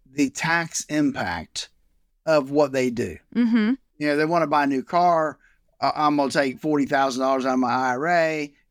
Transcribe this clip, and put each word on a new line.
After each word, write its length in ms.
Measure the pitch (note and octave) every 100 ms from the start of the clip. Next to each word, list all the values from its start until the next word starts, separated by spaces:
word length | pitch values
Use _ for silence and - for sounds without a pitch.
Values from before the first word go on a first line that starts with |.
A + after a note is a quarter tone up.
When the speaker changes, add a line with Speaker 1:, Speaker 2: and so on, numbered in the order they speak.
| C3
Speaker 1:
the 180 | C#3 C3+
tax 560 | - E3 E3+ D#3+ -
impact 840 | - D3+ C#3+ C3+ G2 E2+ D2+ - - _ _ _ _ _ D#3+
of 240 | D3+ C3+
what 220 | C#3+ C#3+
they 180 | C3 B2+
do. 260 | A#2 G2+ E2 _
Speaker 2:
Mm-hmm. 400 | A3+ A#3+ A#3 G#3+ C4+ _ -
Speaker 1:
You 100 | D3
know, 100 | D3
they 80 |
wanna 200 | D#3 E3+
buy 200 | D3+ D3+
a 20 | C#3
new 160 | C3
car. 560 | - F3 F3 E3 D#3 - _ _ _ _
"I, 100 | C#3
I'm 220 | - D3+ D3
gonna 120 | C#3
take 300 | D#3 C3+ B2+
forty 260 | D#3 D3
thousand 360 | C3 C3+ C3+ B2
dollars 220 | C3 C3+
out 80 | C3
of 60 | B2+
my 120 | B2
I 240 | B2+ C3
R 120 | B2 E3
A. 460 | F3 D#3+ D#3 D3 - _